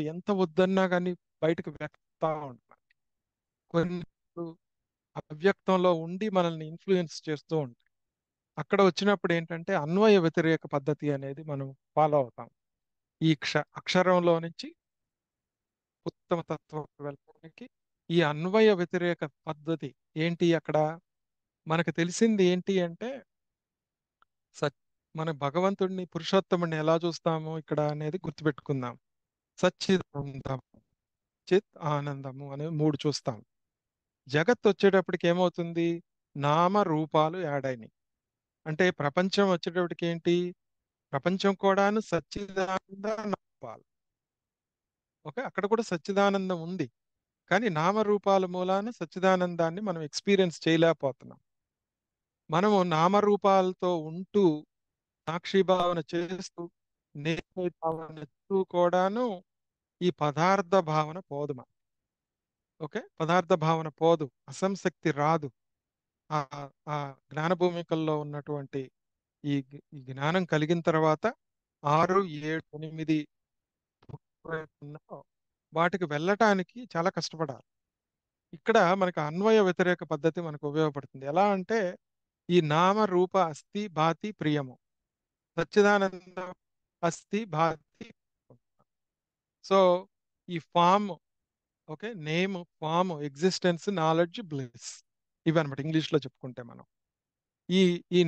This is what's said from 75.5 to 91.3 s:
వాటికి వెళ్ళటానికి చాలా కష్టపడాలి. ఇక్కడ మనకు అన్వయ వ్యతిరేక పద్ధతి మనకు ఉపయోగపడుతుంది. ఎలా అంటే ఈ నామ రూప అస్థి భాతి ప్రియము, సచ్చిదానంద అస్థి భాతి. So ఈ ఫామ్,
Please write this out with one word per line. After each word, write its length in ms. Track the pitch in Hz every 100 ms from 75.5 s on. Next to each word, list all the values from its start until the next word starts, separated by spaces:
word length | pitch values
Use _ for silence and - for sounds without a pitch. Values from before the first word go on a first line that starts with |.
| _ _
వాటికి 320 | 156 170 180 170
వెళ్ళటానికి 760 | 147 170 202 226 196 180 240 247
చాలా 220 | 165 170
కష్టపడాలి. 560 | 180 160 160 156 123 _ _ _ _ _ _ _ _ _
ఇక్కడ 240 | 170 - 226 175 190
మనకు 240 | 185 175
అన్వయ 380 | 151 165 208 220
వ్యతిరేక 400 | 190 175 180 180
పద్ధతి 360 | 156 156 160 160
మనకు 240 | 165 147 147
ఉపయోగపడుతుంది. 580 | 147 156 143 131 139 135
ఎలా 200 | 160 208
అంటే 280 | 196 180 226 180 202 _ _ _ _ -
ఈ 100 | 175 156
నామ 320 | 151 180 208 214
రూప 300 | 180 180 190 170
అస్థి 360 | 147 - 202 208
భాతి 360 | 156 160 165 208
ప్రియము, 440 | 208 156 147 131 - _ _ _ _ _ _ _ -
సచ్చిదానంద 840 | 165 - 202 208 196 180 170 180 180 180 _ _ _ _
అస్థి 380 | 170 - - 202 226
భాతి. 580 | 156 165 156 _ - 226 _ _ _ _ 120 _ _ _ _ _ _ _ _ _ _ -
So 140 | 196 185 180 196 _ _ _ -
ఈ 80 | 170
ఫామ్, 440 | - 175 175 196 208 170 _